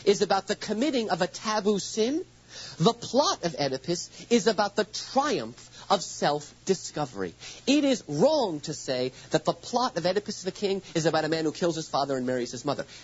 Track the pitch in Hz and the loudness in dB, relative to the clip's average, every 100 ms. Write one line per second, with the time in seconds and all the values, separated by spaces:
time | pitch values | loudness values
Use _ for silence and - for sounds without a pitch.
0 | - 190 190 196 - 196 - 214 294 262 | 2 2 4 0 0 -6 -4 0 0 0
1 | 214 175 180 - 220 214 196 202 - 220 | 0 0 -2 -4 -2 0 2 0 -2 -2
2 | 226 311 381 - - - - - 165 233 | 0 -2 -6 -16 -20 -16 -10 2 2 2
3 | - 175 381 320 170 143 143 131 - 175 | 0 2 2 2 -2 -2 -2 -2 -4 -4
4 | - - - 233 185 208 202 - 208 - | -6 -10 2 4 4 2 0 0 -2 -4
5 | - 262 294 185 113 - - - - 202 | -2 0 2 0 -4 -10 -20 -8 0 0
6 | - - 165 147 - - - 190 - 160 | 0 0 0 0 -4 -8 -2 -2 -2 -6
7 | 139 101 90 - - - - 294 277 214 | -6 -4 -6 -6 -18 -6 2 4 4 2
8 | - 147 262 311 214 151 160 147 - 127 | 0 4 4 4 0 -2 -6 -8 -4 -2
9 | 127 - - 156 - 165 - 240 247 175 | -2 -4 0 0 2 -2 -2 0 0 0
10 | 170 190 - - 185 - 202 196 - 170 | 0 0 -2 -8 -8 -4 -2 -2 -2 0
11 | 160 156 156 160 156 147 170 160 156 135 | 2 2 0 0 0 0 0 0 -2 -2
12 | 139 135 127 127 117 127 143 117 - - | 0 0 0 -2 -2 -4 -4 -4 -6 -6